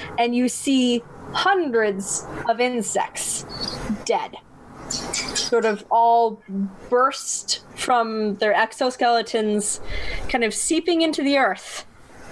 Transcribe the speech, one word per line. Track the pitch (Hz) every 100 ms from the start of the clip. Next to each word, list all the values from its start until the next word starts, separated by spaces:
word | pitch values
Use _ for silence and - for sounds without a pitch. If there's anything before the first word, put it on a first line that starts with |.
| - -
and | 240
you | 240 247
see | - 285 262 247 240 - - -
hundreds | - 370 392 294 226 214 196 190 - - - -
of | 226
insects | 247 240 202 - - - - - - - - - - 208
dead, | - 196 - - - - - - -
sort | - - - - - - 233
of | 220 202 -
all | 226 233 233 226 208 - 196 196 - -
burst | 247 269 - - - - - - -
from | - 240 226 220 214 196
their | 214
exoskeletons, | 190 220 - 254 - 240 233 220 226 214 208 - - - - - - -
kind | 247
of | 220
seeping | - - 320 339 330
into | 320 311
the | 277 277
earth. | 220 196 - - - - - - -